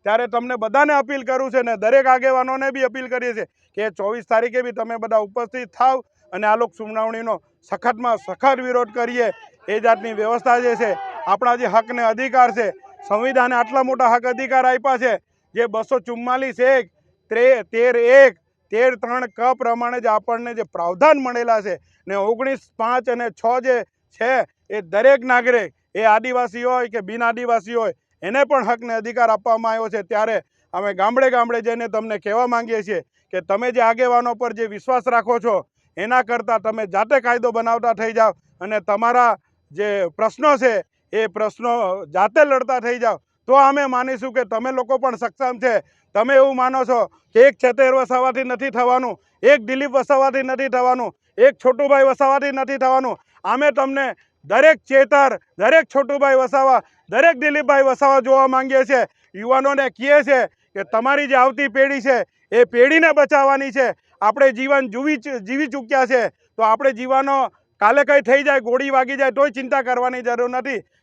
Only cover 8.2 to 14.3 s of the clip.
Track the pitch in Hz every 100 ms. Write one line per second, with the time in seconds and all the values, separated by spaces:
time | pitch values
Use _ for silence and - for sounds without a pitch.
8.2 | - 185 269 262 254 247 233 240 240 247
9.2 | 226 - - _ - 214 226 226 226 214
10.2 | 214 233 254 240 247 220 220 170 - -
11.2 | - 202 240 240 226 214 226 247 226 226
12.2 | 262 254 247 214 208 - - - - 208
13.2 | 254 262 247 247 233 262 262 254 247 240
14.2 | 247